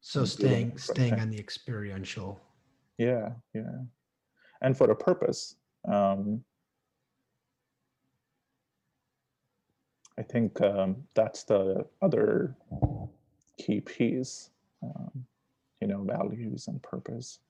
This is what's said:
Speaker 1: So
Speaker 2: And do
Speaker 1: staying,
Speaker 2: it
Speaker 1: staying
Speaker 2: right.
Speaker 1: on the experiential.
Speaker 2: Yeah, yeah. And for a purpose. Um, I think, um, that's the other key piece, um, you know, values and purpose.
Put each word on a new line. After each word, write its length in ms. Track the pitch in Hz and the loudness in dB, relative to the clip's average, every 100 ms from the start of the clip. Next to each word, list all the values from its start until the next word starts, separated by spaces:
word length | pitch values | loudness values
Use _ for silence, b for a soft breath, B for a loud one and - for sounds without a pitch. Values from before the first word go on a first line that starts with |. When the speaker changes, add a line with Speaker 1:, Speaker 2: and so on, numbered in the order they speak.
Speaker 1:
So 200 | - 147 | -4 0
Speaker 2:
And 80 | 127 | 0
do 20 | |
Speaker 1:
staying, 400 | - 135 120 120 | 2 4 4 2
Speaker 2:
it 80 | - | -4
Speaker 1:
staying 340 | - - 123 | -6 2 2
Speaker 2:
right. 80 | 110 | 2
Speaker 1:
on 80 | 113 | 0
the 80 | 107 | -4
experiential. 1000 | 101 - - 113 104 98 92 - 95 - _ _ _ _ _ _ | -10 -12 -8 -8 -6 -8 -8 -8 -10 -12 _ _ _ _ _ _
Speaker 2:
Yeah, 340 | 117 123 107 117 _ | 2 2 -2 -10 _
yeah. 260 | 110 123 127 127 _ _ _ _ _ b b | -8 -8 -8 -10 _ _ _ _ _ b b
And 160 | 131 131 | 0 4
for 120 | 123 | 4
a 40 | 107 | 4
purpose. 600 | - 180 - - - - _ _ - | 4 2 2 -2 -6 -16 _ _ 0
Um, 560 | 101 98 98 104 110 - _ _ _ _ _ _ _ _ _ _ _ _ _ _ _ _ _ _ _ _ _ _ _ _ _ _ _ _ _ _ _ _ _ _ _ _ - | 4 4 2 -2 -4 -6 _ _ _ _ _ _ _ _ _ _ _ _ _ _ _ _ _ _ _ _ _ _ _ _ _ _ _ _ _ _ _ _ _ _ _ _ -12
I 60 | |
think, 380 | - - 107 - | -4 0 0 2
um, 460 | 101 101 95 98 147 | 2 4 0 -2 -4
that's 300 | - 110 - | 0 2 0
the 420 | - 101 95 95 - _ | 2 2 4 0 -4 _
other 540 | 196 - 107 - 170 - _ - - - - - _ _ _ _ | 2 4 4 4 0 -6 _ 2 2 2 -10 -14 _ _ _ _
key 240 | - 107 | -2 -2
piece, 680 | - - 117 127 131 - - _ _ _ | -2 0 2 2 -4 -10 -18 _ _ _
um, 440 | - 147 190 135 127 _ _ _ _ _ | -12 -10 -10 -12 -14 _ _ _ _ _
you 60 | 104 | -4
know, 160 | 98 | -2
values 640 | 98 - - 113 113 123 - | -2 -2 -2 -4 -6 -8 -8
and 140 | - | -10
purpose. 580 | - - - 117 127 - _ | -8 -10 -8 -10 -12 -16 _